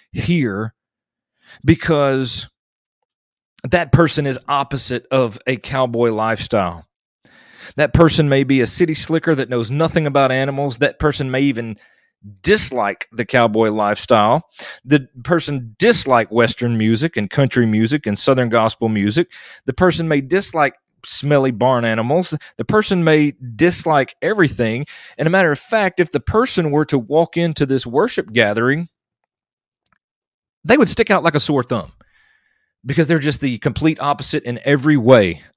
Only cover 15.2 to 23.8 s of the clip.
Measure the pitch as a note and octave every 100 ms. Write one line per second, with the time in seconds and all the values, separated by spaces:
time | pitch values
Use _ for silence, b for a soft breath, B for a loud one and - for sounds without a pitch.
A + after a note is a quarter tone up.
15.2 | B2+ E3+ - C#3 A2+ G#2+ G#3+ - C3+ A#2+
16.2 | G#2+ A2+ A#2 - A#2+ A2+ A2 A2+ E3 A2
17.2 | G2+ - C3+ B2+ A2+ G#2+ A2+ D3 G#2+ G2+
18.2 | - B2+ A#2+ A#2 A2 - A2+ G#2+ G2+ C#3
19.2 | F3 B B B - - F#3 D#3+ D#3+ C#3+
20.2 | C3+ F#3 G3 D#3+ C#3 _ _ _ - -
21.2 | C#3+ C#3+ C3+ G#2+ B2+ B2 A#2 A2+ A#2 E3+
22.2 | F3+ D#3 B - - G#3+ - F#3 D#3+ D#3
23.2 | D3 - B2 G#2+ E3+ -